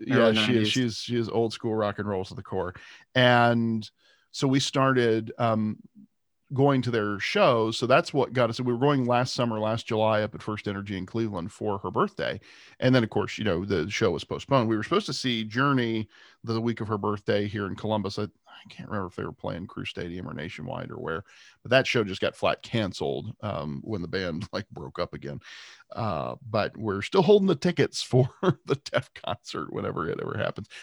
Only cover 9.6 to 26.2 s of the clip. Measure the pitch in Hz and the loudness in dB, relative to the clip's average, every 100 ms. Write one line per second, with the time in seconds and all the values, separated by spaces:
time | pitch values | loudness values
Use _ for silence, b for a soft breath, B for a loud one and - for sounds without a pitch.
9.6 | 107 113 - 110 110 107 107 - - 107 | -2 -2 -2 0 2 2 0 -4 -8 -6
10.6 | 104 98 101 95 95 113 113 95 90 - | -4 -6 -4 -6 -4 -4 -4 -6 -8 -6
11.6 | 107 101 92 110 202 - 60 - b b | -4 -4 -2 0 -2 -2 -4 -6 b b
12.6 | b b 127 131 113 - 104 - 107 87 | b b 4 4 4 0 -2 -2 0 0
13.6 | 98 92 85 - 107 73 - 73 - 139 | 0 0 0 0 0 0 -4 -10 0 2
14.6 | 113 107 107 180 208 139 131 117 110 113 | 2 0 0 -2 -2 -4 -2 -4 -4 0
15.6 | 139 135 117 113 107 b b b 110 113 | 2 2 2 -2 -4 b b b -4 -2
16.6 | 117 113 107 104 107 104 - 104 104 107 | 0 -2 -2 -2 0 -2 0 0 0 -4
17.6 | 98 98 107 107 98 107 107 - _ - | -6 -4 -2 -2 -2 -4 -6 -10 _ -20
18.6 | - - - 104 92 - 95 - 101 90 | -20 -16 -8 -6 -6 -6 -8 -8 -8 -8
19.6 | 92 - 98 - 87 90 78 76 78 - | -10 -10 -10 -8 -8 -8 -10 -8 -10 -10
20.6 | 85 85 82 78 80 82 b b b b | -10 -10 -10 -8 -6 -6 b b b b
21.6 | - 131 127 123 101 95 98 - 92 - | 2 2 4 0 0 -2 -4 -2 -2 -2
22.6 | - 117 101 - 73 67 101 - 107 98 | -2 -2 -2 -2 -4 -4 -6 -8 -6 -6
23.6 | 76 69 - 104 85 95 92 80 104 98 | -6 -8 -8 -8 -4 -4 -4 -4 -6 -8
24.6 | 101 - 71 78 87 67 65 71 B B | -8 -12 -10 -6 -6 -6 -10 -10 B B
25.6 | B B _ - 110 78 | B B _ -6 -2 -2